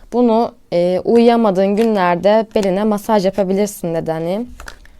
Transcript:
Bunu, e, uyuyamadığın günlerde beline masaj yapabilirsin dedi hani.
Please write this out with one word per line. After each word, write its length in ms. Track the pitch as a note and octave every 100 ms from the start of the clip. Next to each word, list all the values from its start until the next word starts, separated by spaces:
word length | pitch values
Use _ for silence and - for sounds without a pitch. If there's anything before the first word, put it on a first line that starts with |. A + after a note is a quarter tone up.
| -
Bunu, 420 | A#3 B3 A3 A#3 - _
e, 280 | F3 F3 F3+
uyuyamadığın 720 | - A#3 A#3 A#3 A3 F3+ G3 G3+
günlerde 720 | A3+ G#3+ F3+ F3 F#3+ G#3+ A3
beline 300 | A3 G3 F#3
masaj 400 | G#3+ G#3 - G#3+
yapabilirsin 720 | F#3 F#3+ F#3 F#3+ G#3 - F3
dedi 180 | E3 D#3+
hani. 340 | D#3+ E3 G3 B3 - - - -